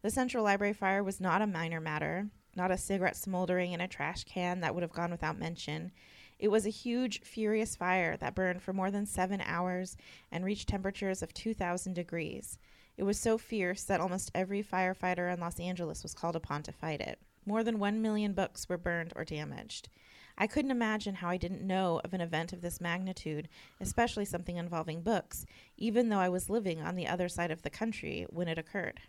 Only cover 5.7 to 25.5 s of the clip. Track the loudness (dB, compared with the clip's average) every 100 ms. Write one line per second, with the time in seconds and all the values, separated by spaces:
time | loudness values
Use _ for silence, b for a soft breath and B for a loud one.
5.7 | -6 -6 B B B B B 4 4 2
6.7 | -4 -2 0 0 -4 -8 -2 2 2 0
7.7 | 0 2 4 2 0 -2 2 0 0 -2
8.7 | 0 0 0 -2 0 0 0 0 0 0
9.7 | -2 -4 -10 B B B -4 -2 -2 -2
10.7 | -2 -2 -2 -2 -2 -6 -4 -4 -2 0
11.7 | 0 -2 -4 -4 -4 -4 -6 -10 -14 b
12.7 | b b -2 0 2 4 2 0 0 0
13.7 | -2 2 2 2 0 -2 -2 0 -2 0
14.7 | 2 2 2 0 0 0 0 -4 -4 -4
15.7 | -2 -4 -4 -10 -4 -2 -2 -2 -4 -4
16.7 | -6 -4 -2 -4 -8 -14 _ -2 2 2
17.7 | 2 2 2 2 2 2 2 0 -2 -4
18.7 | -2 0 0 -2 -6 -4 -4 -6 -8 -10
19.7 | -12 -14 B B B B B 2 2 2
20.7 | 4 4 2 0 -2 0 0 0 -2 2
21.7 | 4 4 2 0 -2 0 0 -2 -4 -6
22.7 | -4 -2 -2 -2 -4 -4 -4 -6 B B
23.7 | B -2 2 2 2 -2 -2 -4 -4 -2
24.7 | -2 -2 -2 2 2 0 -12 -12